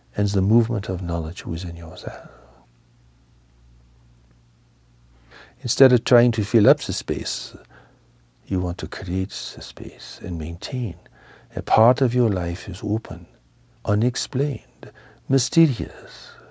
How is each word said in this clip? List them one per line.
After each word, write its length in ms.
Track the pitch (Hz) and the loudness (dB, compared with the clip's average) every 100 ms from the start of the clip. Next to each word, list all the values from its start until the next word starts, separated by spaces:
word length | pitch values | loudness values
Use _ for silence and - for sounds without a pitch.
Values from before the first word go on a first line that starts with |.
| _ - | _ -2
and 100 | 101 | 0
the 140 | 101 | 2
movement 480 | 95 117 113 110 98 | 4 4 4 -2 -4
of 120 | 90 | -6
knowledge 440 | 87 85 80 - - | -4 -4 -4 -8 -8
within 320 | 85 90 82 | -8 -8 -10
yourself. 520 | 82 - - - - - - - _ _ _ _ _ _ _ _ _ _ _ _ _ _ _ _ _ _ _ _ _ _ _ _ _ _ _ - - _ | -14 -12 -12 -12 -16 -20 -20 -20 _ _ _ _ _ _ _ _ _ _ _ _ _ _ _ _ _ _ _ _ _ _ _ _ _ _ _ -20 -20 _
Instead 320 | 120 - 135 | -6 4 6
of 100 | 123 | 6
trying 300 | - 120 120 | 6 6 6
to 100 | 113 | 2
fill 240 | 101 113 104 | 2 4 6
up 140 | - | 4
the 100 | - | 0
space, 640 | 98 - 76 - - - - - - _ _ _ _ _ _ - | -6 -4 -6 -6 -8 -12 -18 -20 -20 _ _ _ _ _ _ -4
you 80 | 92 | -2
want 200 | 90 87 | -2 -4
to 80 | - | -8
create 440 | - 90 92 95 | -8 -4 -2 -2
a 300 | - - - | -6 -12 -12
space 580 | - - - - - - | -16 -14 -14 -14 -18 -12
and 160 | - 85 | -8 -6
maintain. 580 | 80 85 - 127 113 82 - _ - - _ - | -6 -8 -8 -6 -6 -8 -16 _ -20 -20 _ -10
A 60 | |
part 400 | - - 113 127 | 0 4 6 4
of 120 | 127 | 2
your 160 | 123 117 | 2 2
life 380 | 95 87 85 - | 0 -2 -6 -8
is 140 | 87 | -8
open, 420 | 98 110 - 82 82 _ _ _ _ _ - | -4 -4 -4 -14 -14 _ _ _ _ _ 0
unexplained, 1040 | 104 120 120 - 127 147 120 - _ - - - - - | 2 2 -2 -4 -2 -2 -4 -12 _ -20 -20 -20 -18 0
mysterious. 1040 | 131 - 165 160 110 62 - - - - - - | 2 4 6 6 4 -6 -10 -18 -20 -20 -20 -20